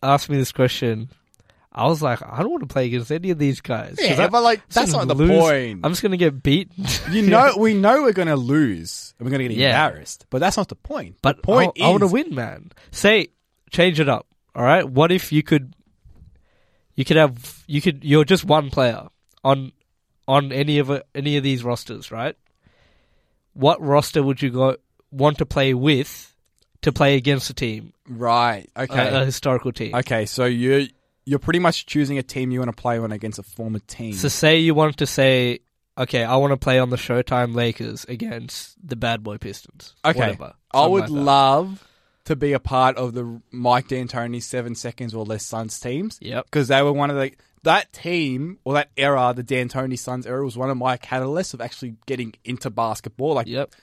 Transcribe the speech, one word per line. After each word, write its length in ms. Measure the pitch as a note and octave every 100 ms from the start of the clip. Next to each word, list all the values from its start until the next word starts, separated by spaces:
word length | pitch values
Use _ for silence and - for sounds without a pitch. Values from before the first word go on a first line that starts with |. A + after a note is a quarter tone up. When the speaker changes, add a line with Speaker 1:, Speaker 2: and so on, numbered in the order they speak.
Speaker 1:
asked 260 | C3+ C#3+ -
me 80 | C#3+
this 140 | C3
question, 580 | - B2+ - B2 A2 A#2+ _ _ _ _ _ _
I 140 | - A#2+
was 140 | D#3+
like, 200 | D3 A#2
"I 160 | - B2
don't 100 | G#3+
wanna 140 | E4+ C#3+
play 180 | C3+ B2+
against 240 | B2 A2+
any 180 | D#3+ F#3
of 80 | D#3+
these 240 | C#3+ C3
guys." 340 | - A2+ - -
'Cause 120 | F4+
Speaker 2:
Yeah, 140 | C3 G3+
Speaker 1:
I, 20 |
Speaker 2:
but, 160 | A#3
like, 160 | A#3 A3
Speaker 1:
I'm 40 | -
just 100 | A#3
Speaker 2:
that's 160 | A3+
Speaker 1:
gonna 140 | D3+ C#3
Speaker 2:
not 120 | C#3+
the 60 |
Speaker 1:
lose. 160 | E3 F#3+
Speaker 2:
point. 400 | E3 C#3 A#2+ F#2+
Speaker 1:
I'm 80 | C#3+
just 100 | F3+
gonna 160 | G#3 F#3
get 240 | E3+ C#3
beaten. 420 | C#3+ D3+ F#3+ - D#3+ -
<laughs> 140 | -
Speaker 2:
You 120 | G3+
know, 320 | G3 A3 C4+ G3+
we 160 | A3
know 280 | G3+ G3+ C4+
we're 80 | C4+
gonna 220 | F#3+ E3 C#3+
lose, 760 | B2 D3 C3+ E2+ E2 - - -
and 80 | A#2+
we're 60 |
gonna 160 | C#3 B2
get 100 | A2+
Speaker 1:
Yeah. 120 | C3+ B2 D3+
Speaker 2:
embarrassed, 400 | D2+ - - _
but 100 | C3
that's 180 | F3+ G#3+
not 100 | -
the 80 | -
point. 420 | - C#4+ F2+ -
Speaker 1:
But 160 | C3+ -
Speaker 2:
The 40 |
point 300 | - A#3+ C4+ -
Speaker 1:
I, 60 | F3
I 40 |
wanna 140 | F3+ G3
Speaker 2:
is 40 |
Speaker 1:
win, 240 | A3 E4 C3+
man. 360 | A#2+ - - _ -
Say, 380 | - G3+ G#3+ - _ _ _ _
change 280 | - F3+ D#3
it 100 | C#3
up, 180 | A2+ - _ _ -
all 80 |
right? 240 | B2 D#3+ C3+
What 240 | B2+ E3
if 200 | F#3 -
you 120 | D3+
could, 300 | - D3+ C3 - _ _ _ - - _ _ _ _ _ _ -
you 100 | C3
could 120 | D#3+
have, 460 | D3 A#2+ - - -
you 140 | C#3+
could, 220 | E3 C#3
you're 220 | D3+ D3+ C#3+
just 180 | F#3 -
one 240 | D3+ C#3+
player 380 | C#3+ B2 A2 D#3 _ _ _
on, 280 | C3+ C3+ C3 - _ _ _ _ -
on 240 | C#3 C#3
any 280 | C3 D3 D3
of 100 | C3+
a, 140 | C#3 - C#3
any 220 | C#3+ D3
of 60 |
these 200 | C3+ C3
rosters, 480 | A#2+ A#2+ - G#2 -
right? 240 | A2+ C#3 - _ _ _ _ _ _ _ _ _ _ _
What 280 | - C#3 E3+
roster 400 | D3 C#3+ - D#3+
would 180 | C#3 C3
you 80 | C#3
go, 260 | B2 C3 C3 _ _ _
want 260 | C3+ D3 D3
to 60 | D3
play 280 | D3 C3+
with 600 | B2+ C#3 C3+ D3 - - _ _ _ _ _
to 100 | D#3
play 240 | C3+ C#3+ C#3
against 340 | C3 B2+ -
a 40 |
team? 400 | B2+ A#2+ G#2+ A2 _ -
Speaker 2:
Right, 640 | A#2+ A#2+ A#2+ A#2+ G#2 - -
okay. 300 | C3 C3+ C3
Speaker 1:
A, 120 | C3+
a 40 | C3+
historical 460 | B2+ C#3+ B2+ C3
team. 220 | - A2 B2
Speaker 2:
Okay, 300 | B2+ A#2 G#2+
so 200 | - B2
you're, 380 | A#2+ B2+ C#3 C3+ _ _ _ -
you're 140 | C#3+
pretty 200 | - E3+
much 260 | F3 - -
choosing 320 | D3 C#3 C#3
a 60 |
team 280 | C3 C3+ B2+
you 80 | B2+
wanna 140 | A#2+
play 240 | A2+ B2 A#2
on 140 | A2+
against 280 | G#2+ A2 G#2+
a 40 |
former 360 | - - A2+ G#2+
team. 340 | - - A2+
Speaker 1:
So 140 | G2 C#3+
say 300 | - D#3 D#3+
you 140 | E3
wanted 240 | D3+ D#3 C#3+
to 80 | C#3+
say, 540 | - C3+ B2+ B2 A#2+ _ _ _ -
"Okay, 260 | B2+ B2+
I 120 | A2+ C3
wanna 200 | C#3+ C3+
play 220 | - B2+
on 100 | B2+
the 60 | B2
Showtime 560 | - B2 B2 B2 A#2+
Lakers 500 | A#2 A#2 - A2+ A2 -
against 680 | A#2+ A3+ A#2 A#2+ - - _
the 120 | E3 A#2+
Bad 260 | A#2 A#2
Boy 140 | G#2+ G#2
Pistons." 560 | G#2+ G2 - - - _
Speaker 2:
Okay. 140 | D#3 C3
Speaker 1:
Whatever. 340 | A2 F#2 C2+ - _
Speaker 2:
I 60 | C3+
Speaker 1:
Something 120 | D#3+
Speaker 2:
would 80 | F#3+
Speaker 1:
like 80 | E3
that. 40 |
Speaker 2:
love 760 | D3 C#3+ C#3 C3+ C#3+ F#3+ G3 _ _ _ _ -
to 100 | D3
be 180 | C#3+
a 60 | C#3
part 360 | - C3 C3 B2+
of 160 | B2+
the 280 | A#2+ A#2+ A#2 _
Mike 360 | B2 B2 B2 A#2+
D'Antoni 520 | B2+ B2 B2+ A#2+ A#2+
seven 320 | - B2+ A#2+ A#2
seconds 380 | A#2+ - A#2+
or 100 | A2 G#2+
less 200 | G#2+ -
Suns 340 | A2+ A2 -
teams. 380 | B2 C3+ G#3+ -
Speaker 1:
Yep. 280 | - B2 -
Speaker 2:
'Cause 180 | D3+ B2+
they 120 | C3+
were 120 | C#3+
one 180 | C#3+ C#3+
of 40 | C#3
the, 140 | C3+ - _ _
that 280 | D#3+ F#3 -
team 640 | - E3+ F3 D3 C3 D#3+ G3
or 100 | B2+
that 160 | C#3+ D3 -
era, 340 | C#3 C3+ B2 B2
the 80 |
D'Antoni 560 | A#2+ B2+ B2 C3+ C3 B2+
Suns 260 | - B2+ A#2+
era, 180 | B2+
was 140 | C#3 A2+
one 120 | C3
of 60 | B2+
my 200 | B2+ B2
catalysts 560 | - C3 C3 D#3+ F#3+
of 80 | A#2+
actually 340 | A#2 - B2 A2+ -
getting 260 | B2+ A2+ -
into 260 | - B2 C3
basketball. 600 | G#2+ A2+ A2 A2 - C#3+ C#3
Like, 120 | A2
Speaker 1:
Yep. 240 | B2 C#3 _